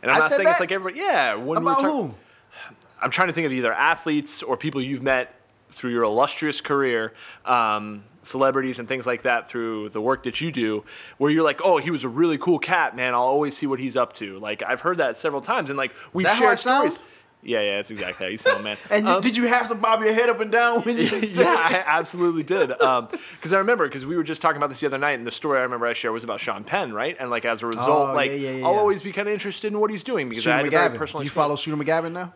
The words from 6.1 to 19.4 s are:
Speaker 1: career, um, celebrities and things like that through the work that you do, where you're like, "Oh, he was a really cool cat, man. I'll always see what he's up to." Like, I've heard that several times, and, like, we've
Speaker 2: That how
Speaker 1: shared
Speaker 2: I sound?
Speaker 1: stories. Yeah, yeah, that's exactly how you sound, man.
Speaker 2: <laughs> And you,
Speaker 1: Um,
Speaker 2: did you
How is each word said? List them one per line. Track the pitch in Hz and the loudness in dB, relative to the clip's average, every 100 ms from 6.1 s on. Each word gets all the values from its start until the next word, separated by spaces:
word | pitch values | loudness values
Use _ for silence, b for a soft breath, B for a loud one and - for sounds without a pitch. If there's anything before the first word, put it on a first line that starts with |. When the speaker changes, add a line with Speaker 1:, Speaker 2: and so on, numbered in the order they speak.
| 110 143 - 151 143 | 4 2 0 -4 -4
Speaker 1:
career, | - 143 135 117 110 B B B | -2 0 2 0 -4 B B B
um, | - 123 110 107 107 104 101 _ | 0 2 2 0 -4 -12 -18 _
celebrities | - 131 135 131 131 123 | -8 0 2 2 -2 -6
and | 120 | -6
things | 131 120 | -4 -2
like | 120 | -2
that | - 120 - | 0 -2 -2
through | 123 113 110 107 | -6 -4 -4 -6
the | 110 | -2
work | 113 131 | 0 0
that | 123 - | -2 -4
you | 165 | -6
do, | 135 110 107 B B B B | -2 -2 -2 B B B B
where | 143 | 2
you're | 156 | 4
like, | 156 143 | 2 2
"Oh, | 185 165 | 4 4
he | 143 | 2
was | 156 | -4
a | 123 | -4
really | 120 170 147 | 2 2 2
cool | 175 160 | 2 2
cat, | - 175 143 120 | 2 2 2 0
man. | 127 | 0
I'll | 123 | 2
always | 127 143 147 139 | 2 2 0 -2
see | 143 | -4
what | 131 | -4
he's | 131 123 | -2 -2
up | 120 | -2
to." | - 101 95 | -4 -12 -10
Like, | 104 104 | -8 -6
I've | 104 127 | -4 -2
heard | 170 175 | -2 0
that | 135 113 | -2 -2
several | 160 143 | -4 -4
times, | 123 240 143 | -2 -4 -2
and, | 139 | -4
like, | 131 B B | -4 B B
we've | 180 180 | 0 2
Speaker 2:
That | 220 | 4
how | |
Speaker 1:
shared | 247 | 4
Speaker 2:
I | |
sound? | - 247 269 302 | 4 2 2 2
Speaker 1:
stories. | 339 B B B _ - | -2 B B B _ -4
Yeah, | 117 | -2
yeah, | 104 98 | 0 -2
that's | 101 | -6
exactly | 107 90 92 | -8 -8 -6
how | 92 | -6
you | 107 | -2
sound, | 254 - | -2 0
man. | - 208 | -4 -8
Speaker 2:
<laughs> | - | 0
And | 208 214 | 0 4
you, | |
Speaker 1:
Um, | 180 | 2
Speaker 2:
did | 233 | 2
you | 226 | 2